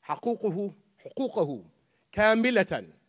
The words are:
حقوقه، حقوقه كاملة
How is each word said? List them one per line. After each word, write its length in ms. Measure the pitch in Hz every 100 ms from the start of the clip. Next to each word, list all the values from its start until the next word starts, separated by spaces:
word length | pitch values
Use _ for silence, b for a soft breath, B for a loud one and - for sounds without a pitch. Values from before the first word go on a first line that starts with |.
حقوقه، 720 | - 147 233 226 214 175 202 - _ _
حقوقه 680 | - - 262 226 151 123 82 _ _ _ _
كاملة 840 | - 214 220 247 233 180 139 87 _